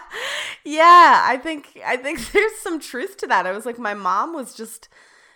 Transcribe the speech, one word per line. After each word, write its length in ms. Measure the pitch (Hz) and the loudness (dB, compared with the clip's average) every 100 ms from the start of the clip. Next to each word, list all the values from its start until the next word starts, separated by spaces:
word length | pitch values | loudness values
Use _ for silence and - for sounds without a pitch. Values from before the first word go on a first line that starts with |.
| - 427 523 - - - | -4 -12 -10 -10 -12 -14
Yeah, 600 | - 302 339 349 320 226 - | -6 2 8 8 8 6 2
I 120 | 262 | -2
think, 380 | 320 311 - - | -6 -10 -12 -12
I 120 | 92 247 | -8 -6
think 240 | 269 320 | -6 -10
<laughs> 120 | 226 | -4
there's 240 | - 427 440 | 0 0 -2
some 220 | 392 320 | -10 -10
truth 360 | - 247 381 - | -10 -12 -12 -12
to 80 | - | -4
that. 180 | 214 180 | -2 -2
I 60 | |
was 120 | 202 | -6
like, 140 | 233 233 | -10 -10
my 160 | 220 | -10
mom 400 | 202 190 190 285 | -8 -4 -4 -6
was 200 | 330 240 | -10 -14
just, 340 | - 220 - _ _ _ _ _ | -16 -18 -20 _ _ _ _ _